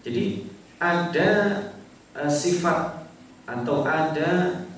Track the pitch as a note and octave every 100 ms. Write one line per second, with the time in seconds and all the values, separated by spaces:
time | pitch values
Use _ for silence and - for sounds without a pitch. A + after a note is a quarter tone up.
0 | A#2+ A#2+ G2+ - - - - - F3 F3
1 | - - G3 G#3 G3+ G3+ - - - -
2 | - - D3 D3 F3 F3 E3+ - - -
3 | - - - - - B2 B2 C#3+ C#3 D#3
4 | D#3 D3+ E3 F3+ F3+ - -